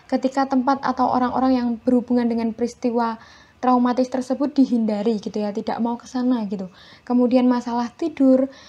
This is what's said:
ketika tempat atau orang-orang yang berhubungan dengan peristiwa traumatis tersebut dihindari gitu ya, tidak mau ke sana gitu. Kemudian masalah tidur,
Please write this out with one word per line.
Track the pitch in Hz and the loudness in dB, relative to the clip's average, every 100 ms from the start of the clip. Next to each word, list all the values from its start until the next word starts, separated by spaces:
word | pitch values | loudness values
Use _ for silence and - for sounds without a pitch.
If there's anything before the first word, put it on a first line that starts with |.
| - | -6
ketika | 262 262 277 269 | -2 -2 -2 0
tempat | 262 254 269 | 0 0 0
atau | - 254 | -2 0
orang-orang | 247 254 247 247 262 | 0 0 0 0 2
yang | 247 240 226 | 2 0 -2
berhubungan | 254 247 - 247 233 | 0 0 2 0 0
dengan | 226 226 220 | 0 -2 -4
peristiwa | 240 - 247 233 226 226 - - - - | -6 -4 -2 -2 -2 -6 -14 -20 -20 -4
traumatis | 254 247 247 247 254 | 2 2 2 0 -2
tersebut | 254 254 240 285 277 | -4 -4 -2 0 2
dihindari | 254 233 220 208 220 214 | 2 2 0 -2 -2 -2
gitu | 208 214 | -4 -6
ya, | 208 | -4
tidak | 208 214 - | -6 -6 -4
mau | 233 240 | -4 -6
ke | - | -8
sana | 254 247 240 202 | -4 -2 -2 -4
gitu. | 196 185 - - - | -8 -10 -16 -20 -14
Kemudian | - 247 240 254 | -2 2 4 4
masalah | 254 240 240 240 240 | 4 0 -2 -4 -6
tidur, | - 330 - 262 262 269 - | -6 -6 2 4 4 2 -6